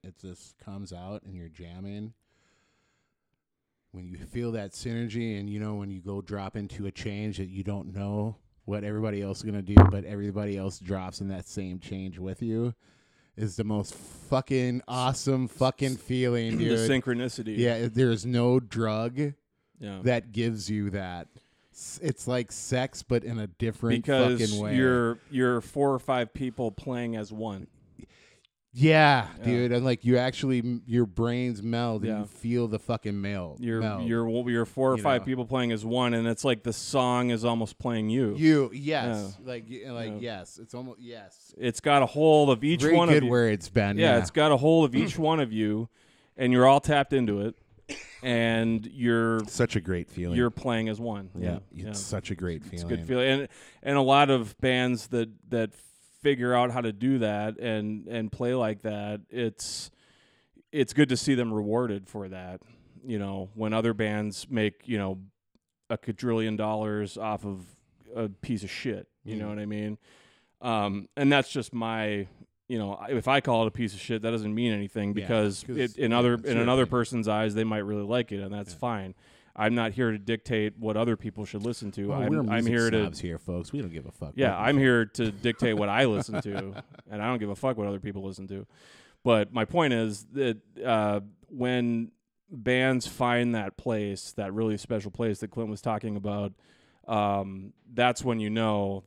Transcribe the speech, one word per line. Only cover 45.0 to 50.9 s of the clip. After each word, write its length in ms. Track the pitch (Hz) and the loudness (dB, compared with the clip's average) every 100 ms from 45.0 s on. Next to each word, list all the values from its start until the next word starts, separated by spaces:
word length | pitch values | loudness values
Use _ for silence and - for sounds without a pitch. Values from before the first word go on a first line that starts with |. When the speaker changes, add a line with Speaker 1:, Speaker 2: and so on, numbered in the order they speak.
| 302 170 | 0 0
Speaker 2:
one 220 | 156 160 | 2 2
of 140 | 123 | 0
you, 340 | 110 107 107 117 _ _ _ _ - | 0 2 0 -4 _ _ _ _ -2
and 160 | 127 | 4
you're 140 | 123 131 | 8 10
all 140 | 139 | 8
tapped 340 | - 147 139 | 6 2 4
into 260 | 135 113 101 | 2 2 0
it, 140 | 107 - _ _ - - - - | -2 -6 _ _ -16 -16 -16 -8
and 640 | 127 117 117 113 113 113 110 | -2 2 2 2 2 0 -4
you're 480 | 139 120 117 113 113 107 | 0 2 4 4 2 -2
Speaker 1:
Such 300 | - 120 104 | 0 0 0
a 40 | |
great 300 | 92 87 - | -2 -2 -4
feeling. 260 | - 87 120 | -6 -2 2
Speaker 2:
you're 140 | 120 | 2
playing 400 | - 127 113 113 | 0 -2 0 -2